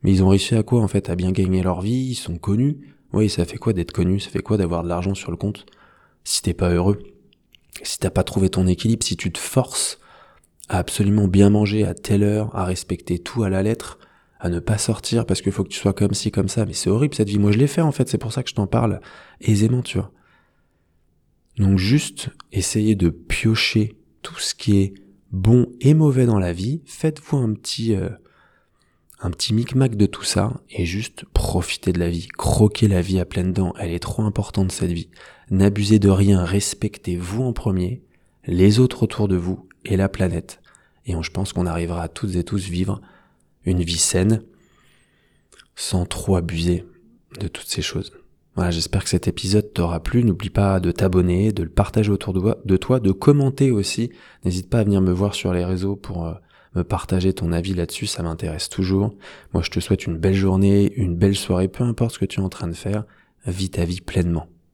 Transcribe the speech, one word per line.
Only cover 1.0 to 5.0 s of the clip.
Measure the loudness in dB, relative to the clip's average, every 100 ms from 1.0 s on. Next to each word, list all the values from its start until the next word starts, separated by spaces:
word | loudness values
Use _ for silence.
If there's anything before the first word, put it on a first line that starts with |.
| -2
À | -4
bien | -2
gagner | 0 0 0
leur | 0 -2
vie, | -2 -2 -2
ils |
sont | -6 -8 -8
connus. | -2 0 0 -2 -10 _ _
Oui, | 0 0
ça | 0
fait | -4 -4
quoi | -4
d'être | -2 -4
connu ? | 0 0 0
Ça | -2
fait | -8
quoi | -2 0
d'avoir | 0 -2
de | -4
l'argent | -4